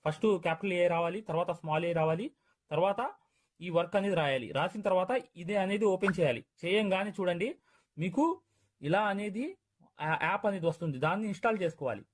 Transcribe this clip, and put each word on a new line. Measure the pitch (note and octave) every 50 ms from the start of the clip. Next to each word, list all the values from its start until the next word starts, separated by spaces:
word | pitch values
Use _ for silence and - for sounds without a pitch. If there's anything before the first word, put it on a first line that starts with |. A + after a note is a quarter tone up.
| _
ఫస్ట్ | D#3 D3+ - - A3 G3+ F3 -
క్యాపిటల్ | E3+ E3 E3 - G3+ F#3 F3
ఏ | F3 F3 E3+
రావాలి, | E3 E3+ E3+ F3 G#3+ A3 -
తర్వాత | D#3 E3 F3+ F#3 E3+ -
స్మాల్ | - D#3 D3+ D#3+ E3+ E3+
ఏ | E3+ E3
రావాలి, | D#3 D#3+ D#3+ E3+ A3+ D#4 _ _ _ _ _ _ _ _
తర్వాత | D3+ D#3 F3+ G3 G3 A3+ B3 D4+ - _ _ _ _ _ _ _ _ _ E3
ఈ | F3+ D#3+
వర్క్ | E3+ F3 E3+ - G3+
అనేది | F#3+ G3+ F#3 E3+
రాయాలి. | D3+ C#3+ C3+ C3 A#2+ - - C3+
రాసిన | D#3+ F#3 - A3 G3 G3+
తర్వాత | F#3 F#3 F#3 F3+ B3+ B3+ - _ _ E3+
ఇదే | F3 E3+ G#3 G3+ F#3+
అనేది | F#3+ G3+ G#3 A3 G#3 F#3+
ఓపెన్ | F#3 F#3+ F#3+ E3+ F3
చేయాలి. | E3 C#3+ A#2+ A2+ - _ _ _
చేయంగానే | - F3 F#3+ G#3+ G#3+ G3 F#3 F#3+ G3 G#3 F3 -
చూడండి | F#3+ F3+ F3 E3+ G3 C4 F4 _ _ _ _ _ _ _ _ D3
మీకు | D#3+ F#3 - C4+ D4+ E4 F#4 F#4+ _ _ _ _ _ _ _ _ - D3
ఇలా | E3+ G3+ G#3+ G#3
అనేది | G3 G3+ G#3 G#3 F#3+ A3 C4 E4 F#4+ _ _ _ _ _ _ _ _ - D3
ఆ | D#3 D#3+ - - E3
యాప్ | F#3+ G3+ - G#3
అనేది | G3 F#3 D#3+ E3
వస్తుంది. | D#3+ - E3+ D#3+ C#3 B2+ C#3+
దాన్ని | D#3 F3+ G#3 A3 G#3+
ఇన్‌స్టాల్ | F#3 - - A#3 A3 G3+ F#3
చేసుకోవాలి. | E3 D#3+ - C#3+ B2+ A2 G2+ - _